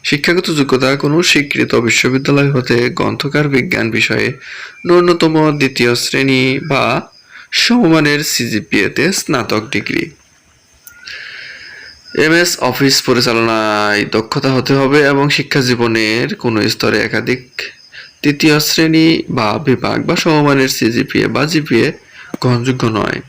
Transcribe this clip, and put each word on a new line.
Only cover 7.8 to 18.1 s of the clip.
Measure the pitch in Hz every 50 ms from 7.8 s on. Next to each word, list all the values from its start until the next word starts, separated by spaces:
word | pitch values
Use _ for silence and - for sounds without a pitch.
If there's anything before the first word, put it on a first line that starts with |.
| 226 165 160 160 151 147 147 147 151 -
সিজিপিএ | - - 120 117 120 104 - - - 104 98 - -
তে | - 131 180 190 -
স্নাতক | - - 156 123 107 - - 110 107 - -
ডিগ্রি। | 104 - - - - - 165 - _ _ _ _ _ _ _ _ _ _ _ _ _ _ - - - - - - - - - - - - - - - - - - - - - - - _ - - - 135
এমএস | 156 160 170 175 175 - - - 127
অফিস | 123 - 139 135 131 - -
পরিচালনায় | - 127 120 123 123 117 113 113 117 113 110 110 107 107 104 104 104 104 104 107 107 -
দক্ষতা | 107 110 - - 147 135 135 131
হতে | 127 123 - 139 139
হবে | 135 131 139 151 143 139
এবং | 143 139 143 147 143
শিক্ষা | - 139 - - 147 127 127
জীবনের | 123 117 117 113 113 113 110 107 110 120 131 147 214 -
কোনো | - 123 113 107 107 107 107
স্তরে | - - 110 110 107 110
একাধিক | 110 - 110 113 113 123 127 - - _ - - - - _ - _ - - - -